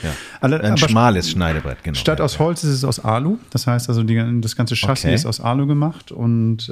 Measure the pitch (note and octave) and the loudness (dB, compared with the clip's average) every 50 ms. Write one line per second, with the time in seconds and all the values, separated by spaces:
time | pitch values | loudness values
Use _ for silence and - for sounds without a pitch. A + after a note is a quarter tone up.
0 | - D#2+ C#2+ - - - - - - B2+ D3+ D#3 - G#2 G#3+ D3+ D#3+ C#3 A2 A2+ | -8 -8 -8 -8 -12 -16 -8 -2 0 0 0 2 2 2 4 4 4 4 4 6
1 | A#2+ B2 G2+ F2+ E2 - - F#2 F2 D#2+ D#2+ D#2 - C#2+ B1+ - - E2 D2 - | 6 6 4 2 0 -2 0 0 0 0 0 -2 -4 -6 -8 -8 -6 -6 -4 -2
2 | - D#3+ D#3 D3+ D#3 C3 - - D#3 E3+ E3+ E3 - D3 C#3 B2+ C#3 B2 A2 - | 0 0 0 0 0 -2 0 0 0 0 0 0 0 0 0 0 0 -2 -2 -2
3 | - A2 A2 A#2+ C#3 E3+ G#3+ A#3 - - - B2+ - B2+ A#2+ A#2+ A#2+ - A#2+ A#2 | 0 0 0 0 2 0 -2 -2 -4 -6 -6 -4 0 0 0 0 0 0 0 0
4 | A2+ A2 A2+ A2+ A2+ A#2 A#2+ A#2 A2 A2+ - - A#2+ - A#2+ - - G2+ C3 - | 2 2 2 2 0 0 0 -2 -2 -2 -2 -2 -2 -2 -2 -2 0 0 0 0
5 | - D#3+ - A2 D#3+ B2 A2 - - A2+ B2 C#3 C#3+ C#3+ D3 C#3+ D3 E3 - - | 0 0 0 0 0 -2 -4 -4 -2 -2 0 0 2 2 2 2 0 0 -2 -6
6 | - - - - A#2+ A#2 A#2 A#2 A2+ A2+ A2+ A2 A2+ A2+ | -14 -14 -8 -2 0 0 2 2 2 0 0 -2 -4 -6